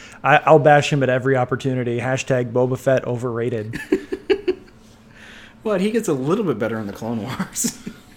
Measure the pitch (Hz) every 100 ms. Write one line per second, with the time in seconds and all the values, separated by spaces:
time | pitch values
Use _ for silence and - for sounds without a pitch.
0 | - - 131 143 - 156 147 147 139 147
1 | 131 127 123 135 127 131 139 127 120 120
2 | 123 131 - 131 123 120 127 127 - 131
3 | - 123 123 117 117 117 107 117 - 392
4 | - - - 403 - - - - - -
5 | - - - - - - 220 196 202 226
6 | 202 139 131 202 196 107 110 113 104 95
7 | 113 117 101 120 185 - - - - -
8 | -